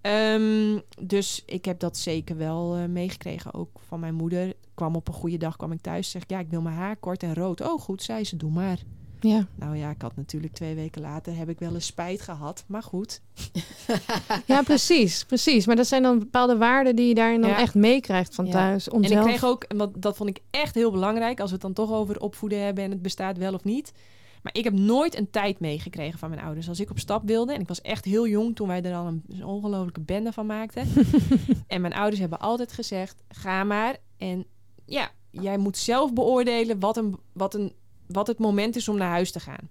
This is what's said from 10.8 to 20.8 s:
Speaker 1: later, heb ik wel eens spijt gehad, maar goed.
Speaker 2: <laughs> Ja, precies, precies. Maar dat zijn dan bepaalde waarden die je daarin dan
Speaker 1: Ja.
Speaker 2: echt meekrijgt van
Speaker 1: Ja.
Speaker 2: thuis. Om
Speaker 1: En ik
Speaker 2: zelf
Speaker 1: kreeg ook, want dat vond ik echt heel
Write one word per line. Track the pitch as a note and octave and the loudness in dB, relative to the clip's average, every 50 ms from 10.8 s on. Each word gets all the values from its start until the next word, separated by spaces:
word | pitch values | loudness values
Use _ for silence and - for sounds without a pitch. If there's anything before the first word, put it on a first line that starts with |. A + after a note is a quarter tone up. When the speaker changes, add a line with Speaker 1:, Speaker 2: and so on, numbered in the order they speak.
| D#3 D#3+ - D#3 | -6 -8 -8 -10
Speaker 1:
later, | D3+ C#3+ D3 D#3+ - F3 E3+ | -10 -10 -10 -10 -8 -8 -8
heb | E3 E3 D#3+ | -6 -6 -6
ik | E3 - | -6 -6
wel | F3 E3 E3+ | -6 -6 -6
eens | E3+ E3 | -6 -6
spijt | - - - E3+ F3 F#3 G3+ | -8 -8 -8 -6 -6 -6 -8
gehad, | - - E3+ D3 D3 D3 - - - | -8 -12 -12 -10 -10 -10 -10 -12 -12
maar | - G3 A3 A3+ | -10 -10 -10 -8
goed. | - - F3+ G#3 A3+ - - - - - | -8 -8 -8 -6 -8 -12 -16 -16 -20 -16
Speaker 2:
<laughs> | - - - - F3 - - - - - - A#3+ - - - - - - - A3 F3 - | -14 -14 -8 -8 -8 -8 -8 -16 -12 -4 -2 -2 -2 -2 -2 -4 -4 -2 -2 -4 -4 2
Ja, | - C4 C#4 | 4 4 4
precies, | C4+ - D4+ C4+ - - F4 D4+ A3+ F3+ - - - | 6 6 4 4 6 4 6 6 6 4 2 -2 -2
precies. | - B3+ A#3+ - D#4+ C#4+ A3+ F3+ | -2 0 2 4 6 6 6 6
Maar | G#3 A#3 | 6 4
dat | A#3 B3 | 4 4
zijn | A#3+ C4+ C4 B3+ | 4 4 4 6
dan | B3+ B3 A#3 | 6 6 4
bepaalde | G#3 - - B3+ B3 B3 A#3+ | 2 2 2 4 4 6 6
waarden | A3 A#3 A#3 B3+ C#4 C4+ C4 A#3+ | 6 6 6 6 6 6 6 4
die | A3+ B3 | 6 6
je | A#3+ A#3 | 6 6
daarin | A3 A3+ A3+ A#3 A#3 | 6 6 4 6 4
dan | A3+ G3+ | 4 4
Speaker 1:
Ja. | G3+ G#3 | 6 4
Speaker 2:
echt | B3 - - | 2 4 6
meekrijgt | G#3 G#3 A3 B3+ C4+ B3 - F#3+ F#3 F3+ - - | 6 8 8 6 4 4 2 0 0 0 0 -2
van | - F3+ | -4 -2
Speaker 1:
Ja. | F#3 | 2
Speaker 2:
thuis. | F3+ F#3+ F#3+ F#3+ G3 G3 - - | 4 4 4 4 2 0 -2 0
Om | - | 2
Speaker 1:
En | A3+ G3+ | 4 4
ik | G3 | 6
Speaker 2:
zelf | G#3+ G#3 G#3+ | 6 6 6
Speaker 1:
kreeg | A#3 B3 A#3+ B3 | 4 4 4 2
ook, | B3 B3+ B3 - - G#3 | 2 0 0 -4 -6 -2
want | G#3 G#3 G3+ G3+ - | -2 -2 -2 -4 -2
dat | F#3 G#3 G3+ | -2 -2 -2
vond | - G#3 G3+ | -2 -4 -6
ik | F#3+ - - - | -6 -8 -10 -6
echt | - C4+ D4+ - - | -2 -2 -2 0 2
heel | A3+ | 2